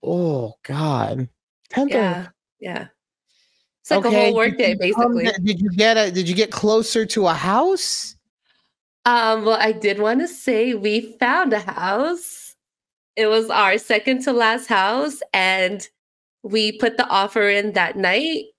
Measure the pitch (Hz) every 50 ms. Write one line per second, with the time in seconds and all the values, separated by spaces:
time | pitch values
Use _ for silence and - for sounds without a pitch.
0 | - - 170 175 175 165 151 135 120 110 113 _ _ - 139 143 156 156 143 123
1 | 110 104 107 127 127 123 _ _ _ _ _ _ _ _ - - 277 285 285 254
2 | 214 185 175 175 180 175 _ _ _ _ _ _ - 190 175 165 - - _ _
3 | _ _ _ _ _ _ _ _ _ _ _ _ _ _ _ _ _ - - 196
4 | 196 233 214 208 208 208 - 220 220 226 - - 247 - - - 185 180 208 -
5 | 240 240 240 233 - - 202 196 180 208 208 170 190 208 175 180 214 220 226 220
6 | 214 202 180 180 185 170 180 180 220 214 - - - 214 214 220 226 220 - 233
7 | 220 214 - 226 196 175 160 151 - 180 196 226 302 359 392 359 - - - -
8 | - - - _ _ _ _ _ _ _ _ _ _ _ _ _ _ _ _ _
9 | _ 240 240 240 226 220 220 220 214 214 226 214 - 220 220 220 220 208 196 202
10 | 208 214 233 262 330 349 - - - - 247 214 226 254 247 214 196 214 208 226
11 | 233 220 - - - 240 269 330 370 277 220 208 185 185 - - 175 185 196 220
12 | 269 320 359 349 349 - - - - - - _ _ _ _ _ _ _ _ _
13 | _ _ _ - 220 214 214 226 226 220 - - 208 190 190 226 - - 233 214
14 | 220 - 262 254 262 - 254 240 233 220 226 254 254 - 233 202 190 196 220 254
15 | 285 302 277 - - - - 190 185 185 190 190 185 185 202 202 - - _ _
16 | _ _ _ _ _ _ _ _ _ 220 196 220 214 214 214 214 - 233 233 247
17 | 247 - - 196 196 208 - 233 202 202 202 202 202 214 196 190 180 165 - -
18 | 190 180 185 220 294 330 320 311 - - _